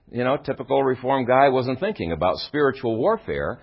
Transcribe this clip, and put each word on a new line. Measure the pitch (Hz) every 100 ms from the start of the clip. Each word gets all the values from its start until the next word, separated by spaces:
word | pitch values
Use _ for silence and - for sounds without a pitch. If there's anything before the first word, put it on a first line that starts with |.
| _
you | 120
know, | 127 147
typical | 147 131 127 139
Reformed | 135 127 127 135 120
guy, | 127 139
wasn't | 131 123 127
thinking | 196 208 85
about | 82 90 76
spiritual | - 147 143 131 120 110
warfare. | 165 220 - 71 76 120